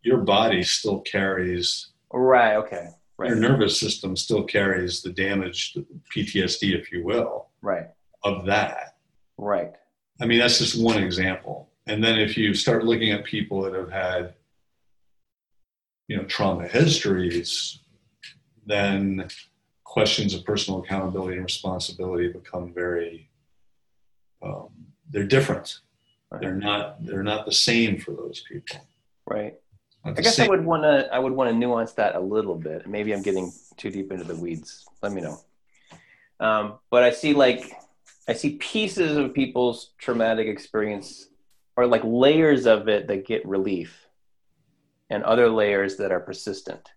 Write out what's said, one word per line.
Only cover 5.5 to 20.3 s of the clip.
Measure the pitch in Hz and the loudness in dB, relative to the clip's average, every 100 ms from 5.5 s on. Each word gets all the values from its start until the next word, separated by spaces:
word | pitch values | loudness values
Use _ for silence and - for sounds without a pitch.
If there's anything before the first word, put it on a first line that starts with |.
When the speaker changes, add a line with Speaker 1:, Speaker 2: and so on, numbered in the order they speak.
| 87 - | -6 -6
Speaker 1:
the | - - - _ | -8 -12 -18 _
P | - | -6
T | 104 101 | -2 -2
S | 90 - | -2 0
D, | 98 | 0
if | 87 - | 0 -4
you | 87 | -6
will, | 87 117 - - - _ | -2 0 0 -6 -12 _
Speaker 2:
Right. | 104 90 82 _ _ _ | -4 -4 -6 _ _ _
Speaker 1:
of | 101 95 90 | -2 -2 0
that. | 104 98 - - _ _ _ _ - | 2 2 -4 -12 _ _ _ _ -10
Speaker 2:
Right. | 104 95 85 - _ _ _ _ | -2 -2 -2 -12 _ _ _ _
Speaker 1:
I | 117 | 2
mean, | 117 | 4
that's | 123 - | 6 4
just | - 117 | 0 2
one | 113 107 | 2 2
example. | 92 90 92 92 - - - _ - | 0 0 -2 -2 -8 -14 -16 _ -6
And | 107 | 0
then | 113 110 | 2 4
if | 107 117 | 2 2
you | 104 | 0
start | 98 - 113 | 2 2 2
looking | 117 113 110 | 2 2 2
at | 104 | -2
people | - 107 101 98 | -4 -6 -4 -4
that | 95 | -4
have | 95 90 | -6 -6
had, | 95 92 90 87 - _ _ _ _ _ _ _ _ _ _ _ _ _ _ _ _ - | -4 -4 -4 -6 -14 _ _ _ _ _ _ _ _ _ _ _ _ _ _ _ _ -8
you | 101 | -6
know, | |
trauma | - - 98 87 87 | -6 -2 0 0 0
histories, | 117 160 - 104 92 90 85 85 - - - _ _ _ _ - _ _ _ 104 | 4 4 4 0 0 0 -2 -4 -6 -6 -12 _ _ _ _ -20 _ _ _ -2
then | 104 101 98 98 95 92 - - _ _ _ | 0 2 2 0 -2 -8 -14 -20 _ _ _
questions | - - 107 - 101 | -4 2 2 2 0